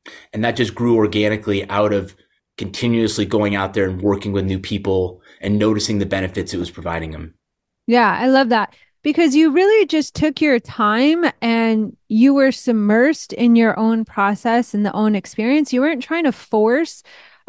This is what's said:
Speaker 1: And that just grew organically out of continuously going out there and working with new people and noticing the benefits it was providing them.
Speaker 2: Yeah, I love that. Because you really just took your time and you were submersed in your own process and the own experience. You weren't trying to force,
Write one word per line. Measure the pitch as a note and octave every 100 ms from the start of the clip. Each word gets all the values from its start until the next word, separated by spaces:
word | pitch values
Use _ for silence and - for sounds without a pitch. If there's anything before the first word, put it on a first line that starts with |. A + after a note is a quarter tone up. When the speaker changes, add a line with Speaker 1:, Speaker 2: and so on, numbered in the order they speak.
| - - -
Speaker 1:
And | G#2+
that | A#2
just | A#2 A2
grew | - A#2+ A2+
organically | G#2+ G#2 G#2 G#2+ A2 G2 F#2+
out | G2+ G#2+
of | G2+ F#2+ - _ _ _ -
continuously | F#2+ F#2+ A#2+ A#2 A2 A2
going | G2+ G#2+ G#2
out | G2+ G2
there | G#2 F#2+
and | F#2
working | G2+ G2 G#2
with | G2
new | F#2+ F#2+
people | - G2+ G2+ F#2+ F2+ - _ -
and | G2 G#2
noticing | G#2+ G#2+ - G#2
the |
benefits | F#2+ G2 F#2 G2 F2
it | F2+
was | F2
providing | - E2+ E2 D#2+
them. | D#2 D#2+ _ _ _ _ _ -
Speaker 2:
Yeah, | A#3+ G#3+ -
I | B3+
love | C4+ B3+
that. | A3+ G3+ _ _ _
Because | D4 D4+ E4
you | C#4+ D#4+
really | C#4+ G4 A4 E4
just | D#4 -
took | - D#4 C#4
your | D4+ A#3+
time | - - G#3 A3 C#4+ E4+ E4 -
and | A#3 A3+ A3+ A3 G#3+ - -
you | A3 C4+
were | C#4 C4+
submersed | - - A3+ G#3 A3 C4+ D#4 -
in | - A#3+ A#3
your | A3+ -
own | A3 A3+
process | A3 - G3 G3+ A#3 A#3 A#3+
and | G#3
the | G#3
own | - G#3+
experience. | G3+ - - A3+ D4 C#4+
You | B3
weren't | C#4+ C#4
trying | - E4
to | D#4
force, | - - A3 G#3+ C4 E4 - - - - _